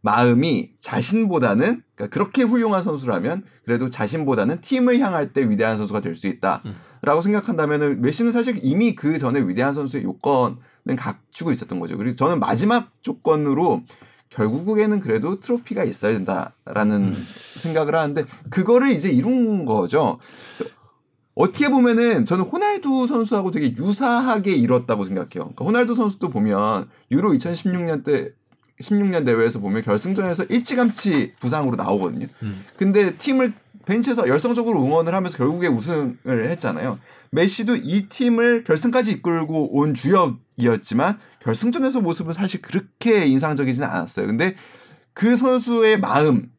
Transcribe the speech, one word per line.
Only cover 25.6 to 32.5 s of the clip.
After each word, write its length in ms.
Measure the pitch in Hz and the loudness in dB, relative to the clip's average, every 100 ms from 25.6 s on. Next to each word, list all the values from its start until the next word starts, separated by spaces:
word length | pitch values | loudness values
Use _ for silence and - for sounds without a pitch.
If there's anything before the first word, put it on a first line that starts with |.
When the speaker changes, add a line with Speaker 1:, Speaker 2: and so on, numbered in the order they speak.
Speaker 1:
호날두 300 | 143 233 240 | 0 2 2
선수도 340 | 240 208 202 180 | 2 0 -2 -4
보면 600 | 117 107 - 104 104 120 _ _ | 0 0 2 0 -2 -6 _ _
유로 240 | 135 202 | 0 2
이천십육 480 | 139 170 170 185 180 | 0 0 -4 -2 -2
년 200 | 170 151 | -2 -4
때, 280 | 127 143 - _ _ _ _ _ | 0 -2 -2 _ _ _ _ _
십육 260 | 127 202 202 | -2 0 2
년 180 | 170 | 2
대회에서 340 | 131 113 113 117 | 2 2 2 0
보면 240 | 101 107 | -4 -4
결승전에서 600 | 107 104 180 196 185 170 | 0 -2 0 -2 -2 -2
일찌감치 920 | - 240 240 254 240 - 202 147 101 _ | -2 -2 0 0 0 0 0 0 -2 _
부상으로 360 | 123 151 139 113 | -4 -2 -2 -2
나오거든요. 500 | - 104 92 - - _ | -2 0 -2 -4 -10 _
Speaker 2:
음. 220 | 104 | -10